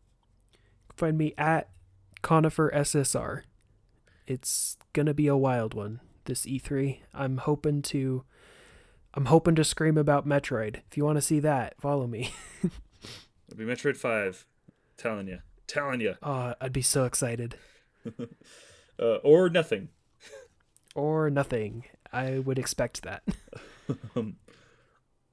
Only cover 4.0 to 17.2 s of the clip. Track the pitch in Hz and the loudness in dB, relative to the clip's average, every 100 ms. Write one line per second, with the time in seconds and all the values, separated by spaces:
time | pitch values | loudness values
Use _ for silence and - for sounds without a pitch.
4 | _ _ - 131 - - - - - - | _ _ -8 -6 -4 -2 -4 -6 -4 0
5 | 151 147 147 139 135 123 110 110 104 113 | 2 4 4 4 4 2 -2 -4 -8 -10
6 | - _ - 123 - 131 - 139 139 135 | -16 _ -8 -6 -4 -6 -2 -2 -2 -4
7 | - - 135 131 151 147 156 147 - 143 | -12 -6 -4 -2 -2 0 0 0 -2 -2
8 | 135 127 - _ - - - - - _ | -2 -2 -6 _ -20 -20 -20 -20 -20 _
9 | _ - 127 160 170 160 156 - 156 156 | _ -4 4 6 6 4 2 2 2 4
10 | 147 143 139 143 - 117 107 113 - - | 4 2 2 0 0 -2 -4 -8 -8 -2
11 | 147 151 - 151 151 135 110 - 143 143 | 0 2 2 2 2 0 -2 -6 -2 -2
12 | 120 117 123 - - - 175 - - _ | -2 -4 -8 -10 -18 -6 -4 -4 -16 _
13 | - - - _ _ 107 110 123 147 131 | -18 -18 -20 _ _ -10 -6 -2 -2 -2
14 | 127 110 98 92 - _ _ _ _ - | -2 0 -2 -6 -14 _ _ _ _ -10
15 | 117 107 95 90 - - - 147 143 127 | -6 -6 -8 -12 -16 -20 -8 -4 -4 -2
16 | 107 90 147 135 123 120 135 131 123 143 | -2 -2 -4 -4 -4 -6 -6 -2 0 2
17 | 127 - | 2 0